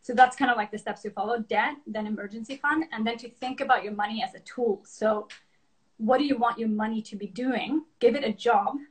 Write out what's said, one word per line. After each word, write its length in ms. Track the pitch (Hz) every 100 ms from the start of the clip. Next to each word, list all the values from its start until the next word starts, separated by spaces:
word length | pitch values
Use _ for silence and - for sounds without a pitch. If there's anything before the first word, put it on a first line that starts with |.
So 120 | -
that's 200 | 233 254
kind 160 | - 254
of, 60 | 233
like, 140 | 208
the 80 | 214
steps 260 | - 202
you 60 | 208
follow: 280 | 202 208 240
debt, 360 | 220 214 254 294 -
then 200 | 214 214
emergency 500 | 208 202 226 220 269
fund, 280 | 294 302 311
and 160 | 226 220
then 120 | 233
to 100 | 240
think 320 | - 254 262
about 240 | 254 247
your 80 | 202
money 300 | 202 208 220 -
as 80 |
a 60 | -
tool. 400 | - - 233 190
So 440 | - - 214 214 - - _ _ _ _ _ -
what 180 | 220 269
do 60 |
you 140 | 294 240
want 200 | 254 220
your 120 | 226
money 320 | 208 220 220
to 140 | 214 202
be 100 | 196
doing? 580 | 180 254 233 - 311 - _
Give 160 | 240
it 100 | 285
a 80 | 226
job 460 | 202 240 233 - 285 -